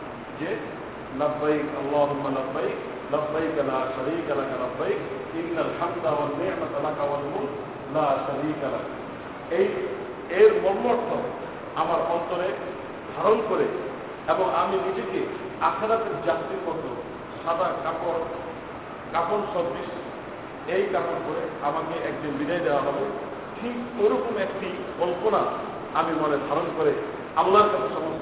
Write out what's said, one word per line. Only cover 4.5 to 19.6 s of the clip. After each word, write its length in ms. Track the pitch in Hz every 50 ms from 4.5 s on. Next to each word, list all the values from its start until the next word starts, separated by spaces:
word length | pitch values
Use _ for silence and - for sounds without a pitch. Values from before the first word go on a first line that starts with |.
| 131 127
লাব্বাইক, 380 | 127 123 - 139 156 190 214 - - - - - - - -
ইন্নাল 360 | 165 170 165 165 160 151 - - -
হামদা 320 | 170 175 170 170 165 160
ওয়ান 200 | 147 147 147 143 143 -
নি'মাতা 400 | - 190 - 165 160 147 139 143 139
লাকা 200 | 156 147 147 143
ওয়াল 200 | 143 143 143 143
মুলক 300 | 143 - 139 139 135 - - - - - - - - 139
লা 140 | 156 151 139 135 131 - 139
শারীকা 400 | 139 135 147 156 151 - - 131
লাক।" 180 | - - - - - - - - - - - - - - - - 165
এই, 140 | 190 196 202 - - - - - - - - - - - -
এর 220 | 170 190 214 214 208 - 180
মর্মার্থ 460 | 190 196 220 240 247 233 - - - - - - - - - - - - - - - -
আমার 240 | 151 160 160 170 - - -
অন্তরে 380 | 170 175 - - 185 170 180 190 208 - - - - - - - - - - - - 156
ধারণ 240 | 165 196 226 240 220 -
করে 160 | 190 160 135 - - - - - - - - - - - - -
এবং 180 | 165 185 - 339 -
আমি 200 | 165 185 190 196
নিজেকে 440 | - - 381 392 - - 190 370 349 - - - - - - - -
আখিরাতের 540 | 156 165 165 - 214 214 226 - - - - - -
যাত্রীর 360 | 170 156 131 - - - - - -
মতো 220 | - - - - - - - - - - - - - - -
সাদা 240 | 165 170 170 180 170 - - 165
কাপড়, 380 | 160 151 - - 175 165 165 160 - - - - - - - - - - - - - - - - -
কাপড় 320 | - 165 170 - 208 208 202 - -
সদৃশ 360 | 180